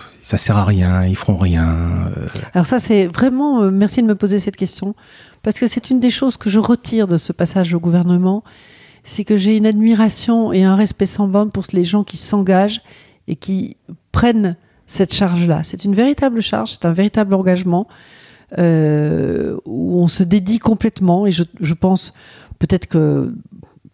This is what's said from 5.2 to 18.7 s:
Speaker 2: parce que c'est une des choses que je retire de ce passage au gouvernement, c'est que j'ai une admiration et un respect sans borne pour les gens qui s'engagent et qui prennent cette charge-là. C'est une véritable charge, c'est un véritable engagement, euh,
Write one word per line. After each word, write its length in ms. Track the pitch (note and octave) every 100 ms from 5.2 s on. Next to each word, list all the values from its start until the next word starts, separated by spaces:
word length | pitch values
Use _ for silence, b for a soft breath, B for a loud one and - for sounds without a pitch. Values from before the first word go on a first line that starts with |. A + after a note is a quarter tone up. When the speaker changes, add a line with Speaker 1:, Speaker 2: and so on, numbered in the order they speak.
| B B
Speaker 2:
parce 160 | - -
que 80 | A#3+
c'est 240 | - -
une 80 | C4
des 120 | B3
choses 260 | - C4+ -
que 120 | G#3+
je 100 | G3+
retire 480 | G#3+ A#3+ - A3+ G3+
de 80 | E3+
ce 160 | -
passage 420 | - E3+ F#3+ F3
au 60 | E3+
gouvernement, 640 | E3+ E3+ F3 F3+ F#3 G3+ - B B B B B
c'est 200 | - -
que 120 | G3+ G#3+
j'ai 200 | F#3+ A3
une 100 | G#3+
admiration 840 | G#3 A3 A3 A3 - - A#3 A3+
et 100 | F#3+
un 140 | F#3+ F#3+
respect 300 | G#3+ - G3
sans 200 | - G3+
borne 240 | G3 G#3+
pour 140 | G3 F3+
les 100 | F#3+
gens 220 | F3 G#3
qui 140 | G3 E3+
s'engagent 640 | - G#3 F#3+ F#3 G3+ A3+ b b b b -
et 80 |
qui 420 | D#3 - F#3+ - - _ - _
prennent 420 | - A#3+ A3+ G3 F3 b b _
cette 260 | - F#3
charge-là. 500 | - G3 F3 F3 D3+
C'est 200 | D#3 F3
une 100 | G3
véritable 460 | G3 B3+ C#4+ C4+ A#3
charge, 300 | - G#3+ A3
c'est 140 | -
un 80 | E3+
véritable 420 | E3 G#3 - G3+
engagement, 540 | F#3+ F#3 F3+ F3+ F3 A#3+ B B B B B B -
euh, 960 | E3+